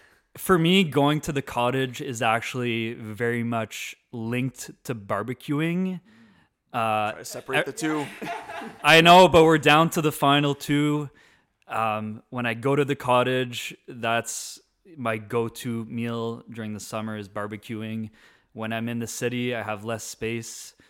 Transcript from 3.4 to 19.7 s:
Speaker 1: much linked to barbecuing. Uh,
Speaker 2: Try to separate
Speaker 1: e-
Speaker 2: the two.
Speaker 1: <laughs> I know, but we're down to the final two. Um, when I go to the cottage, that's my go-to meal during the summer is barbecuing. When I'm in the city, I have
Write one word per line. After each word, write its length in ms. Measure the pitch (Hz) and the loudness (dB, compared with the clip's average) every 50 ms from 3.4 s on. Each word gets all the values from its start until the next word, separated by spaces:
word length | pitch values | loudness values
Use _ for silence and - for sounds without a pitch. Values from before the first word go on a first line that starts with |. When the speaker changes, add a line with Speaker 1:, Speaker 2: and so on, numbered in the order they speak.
Speaker 1:
much 540 | 117 117 117 113 110 101 - - - - - _ _ _ | -2 -2 -2 -4 -4 -6 -8 -12 -12 -12 -14 _ _ _
linked 580 | - 120 110 113 120 123 127 131 - - - - - _ - | -10 -8 -6 -4 -4 -2 -2 -4 -6 -8 -16 -16 -16 _ -10
to 100 | - 127 | -10 -10
barbecuing. 1040 | 107 101 101 110 98 107 120 127 - - - 143 143 160 165 170 180 190 185 185 175 _ _ _ - - _ _ _ _ _ _ _ _ _ | -8 -6 -6 -4 -4 -4 -6 -10 -10 -8 -6 -4 -2 -2 -2 -2 -2 -4 -4 -6 -8 _ _ _ -20 -20 _ _ _ _ _ _ _ _ _
Uh, 380 | - 123 113 110 107 107 107 107 | -4 -2 -2 0 0 0 -2 -4
Speaker 2:
Try 80 | 110 - | -6 -8
to 60 | 107 | -12
separate 340 | - - 120 - - 131 151 | -14 -14 -14 -8 -4 -2 -2
Speaker 1:
e- 20 | 143 | -2
Speaker 2:
the 80 | 139 | -4
two. 340 | 131 - 160 156 156 151 143 107 - - - - - - - | -6 -4 -4 -2 -2 -2 -4 -8 -10 -12 -10 -10 -10 -12 -12
Speaker 1:
<laughs> 380 | - - - 262 220 - - - | -14 -14 -14 -14 -14 -10 0 4
I 160 | 147 156 165 | 6 8 10
know, 260 | 165 175 175 180 185 175 | 10 12 12 12 12 10
but 140 | 160 170 160 | 10 8 8
we're 140 | 160 160 156 | 8 6 6
down 320 | 147 147 147 156 165 165 | 6 6 6 6 6 4
to 100 | - 180 | 2 0
the 120 | 151 156 | 0 0
final 420 | 143 - - 139 143 143 147 143 139 | 0 2 4 4 4 4 4 2 0
two. 560 | - - - 147 143 147 151 147 147 147 135 _ _ _ _ _ _ _ _ _ _ _ | -2 -2 0 0 2 2 2 0 -2 -4 -8 _ _ _ _ _ _ _ _ _ _ _
Um, 560 | - - 110 110 110 107 110 107 107 107 117 - - | -6 -4 -2 -2 -2 -2 -4 -6 -8 -10 -12 -14 -12
when 160 | - 123 120 | -8 -6 -4
I 80 | 120 113 | -4 -4
go 200 | 117 117 135 139 | -2 0 0 2
to 100 | 143 143 | 2 0
the 120 | 131 143 | 0 -2
cottage, 800 | - - 131 123 123 123 127 131 127 131 123 120 117 - - - - _ | -4 0 2 4 4 4 2 0 -2 -2 -4 -6 -10 -10 -12 -14 -16 _
that's 720 | - 123 120 113 113 113 117 113 - - - - - - - _ _ _ _ _ 202 165 | -18 -12 -6 -4 -2 0 -2 -2 -4 -8 -10 -10 -12 -16 -18 _ _ _ _ _ -20 -12
my 220 | 151 123 117 110 110 | -8 -4 -4 -4 -6
go-to 680 | 107 104 120 120 113 113 - - - 127 117 113 113 | -6 -4 -2 -2 -2 -2 -6 -10 -8 -8 -6 -8 -8
meal 580 | 110 - 117 117 117 117 117 113 117 113 117 - - | -8 -8 -8 -6 -6 -6 -6 -6 -8 -10 -12 -14 -16
during 220 | 113 113 110 107 | -14 -12 -10 -10
the 80 | 107 101 | -10 -10
summer 360 | - - - 110 107 110 107 107 | -12 -10 -10 -8 -8 -8 -10 -10
is 100 | 101 92 | -12 -12
barbecuing. 800 | 101 107 104 104 110 104 - - 117 107 110 110 110 113 110 107 _ _ _ - _ _ _ _ - | -10 -10 -8 -8 -10 -12 -12 -12 -10 -10 -8 -8 -8 -8 -10 -10 _ _ _ -20 _ _ _ _ -14
When 180 | 107 110 110 | -10 -8 -6
I'm 160 | 113 113 113 120 | -6 -6 -6 -6
in 100 | 120 117 | -6 -6
the 60 | 117 | -8
city, 480 | 110 - - 127 120 123 123 123 123 123 | -8 -8 -6 -6 -4 -4 -2 -4 -4 -4
I 80 | 113 | -6
have 220 | 104 101 | -6 -6